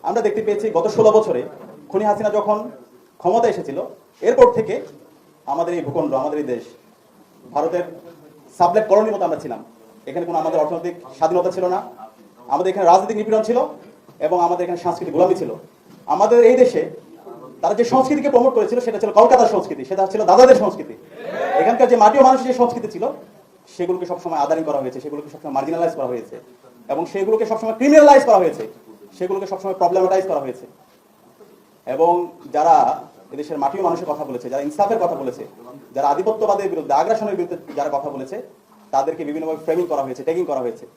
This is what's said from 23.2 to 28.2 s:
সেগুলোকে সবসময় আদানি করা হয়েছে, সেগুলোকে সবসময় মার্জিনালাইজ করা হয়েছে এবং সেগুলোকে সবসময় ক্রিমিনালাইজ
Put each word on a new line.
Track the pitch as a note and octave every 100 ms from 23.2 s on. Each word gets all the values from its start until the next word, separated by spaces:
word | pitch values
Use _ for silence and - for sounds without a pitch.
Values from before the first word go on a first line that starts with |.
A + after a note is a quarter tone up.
| - _ _ _ _
সেগুলোকে | - F3 F3+ F3
সবসময় | F3 F3 D#3
আদানি | C#3+ D#3+ D3+
করা | C#3
হয়েছে, | B2+ B2+
সেগুলোকে | D3 C#3+ D3
সবসময় | - D3+ C3+
মার্জিনালাইজ | C#3+ E3 E3+ D#3+
করা | B2+
হয়েছে | B2 - A#2+ - - - _ -
এবং | C#3+ E3+
সেগুলোকে | G3 F#3+ A3 A3
সবসময় | A3 A3 A3+
ক্রিমিনালাইজ | C#4 D#4 D4 C4+